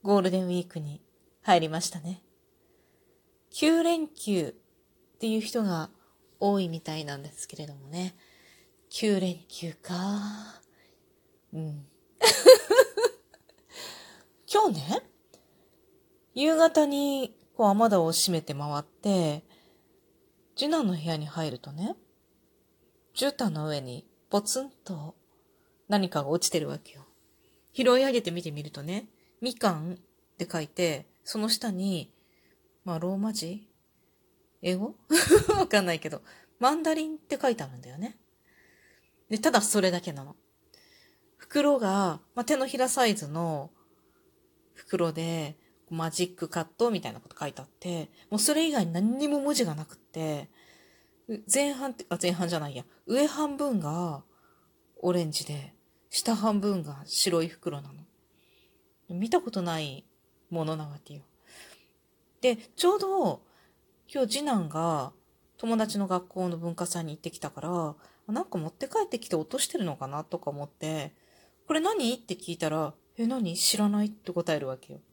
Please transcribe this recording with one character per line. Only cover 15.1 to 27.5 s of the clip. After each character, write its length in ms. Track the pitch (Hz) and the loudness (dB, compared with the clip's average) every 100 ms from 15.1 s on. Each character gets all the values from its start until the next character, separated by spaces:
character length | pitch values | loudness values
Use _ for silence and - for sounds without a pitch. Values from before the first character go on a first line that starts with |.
| _ _ - _ _ _ _ _ _ _ _ _ | _ _ -20 _ _ _ _ _ _ _ _ _
夕 220 | 247 294 320 | 0 2 6
方 280 | 330 320 | 6 6
に 520 | 294 285 285 277 254 - _ - | 4 2 0 0 -4 -10 _ 2
こ 80 | |
う 20 | 214 | 4
雨 180 | 202 226 | 6 6
戸 160 | 196 | 6
を 80 | 160 | 4
閉 200 | 165 180 | 2 2
め 100 | 165 | 0
て 100 | 156 | -2
回 180 | 143 147 147 | -6 -4 -4
っ 60 | |
て、 580 | - _ 208 190 160 147 _ - _ _ _ _ _ _ _ _ _ | -6 _ 2 2 2 -2 _ -20 _ _ _ _ _ _ _ _ _
次 160 | - 285 | -6 0
男 160 | 320 220 | 2 2
の 80 | |
部 60 | 170 | 0
屋 160 | 160 156 | -2 -4
に 100 | 151 | -4
入 260 | 165 156 | -4 -4
る 60 | 127 | -6
と 140 | 139 | -12
ね、 240 | 147 214 - _ _ _ _ _ _ _ _ _ _ _ | -6 -6 -6 _ _ _ _ _ _ _ _ _ _ _
絨 200 | - 277 | -2 -2
毯 140 | 277 226 | 0 -2
の 180 | 156 156 | -2 -4
上 140 | 147 | -4
に 260 | 127 123 - _ _ | -6 -12 -16 _ _
ポ 140 | 202 | -2
ツ 200 | 208 254 | -2 -6
ン 80 | 269 _ | -6 _
と 320 | - 170 151 - _ _ _ _ _ _ - | -12 -10 -10 -16 _ _ _ _ _ _ 0
何 220 | 202 185 | 2 2
か 120 | 156 | -2
が 60 | 139 | 0
落 180 | 175 - | 0 0
ち 40 | |
て 100 | 170 | -2
る 80 | 143 | -4
わ 100 | 147 | -8
け 100 | - | -14
よ。 140 | 143 - _ _ _ _ | -20 -20 _ _ _ _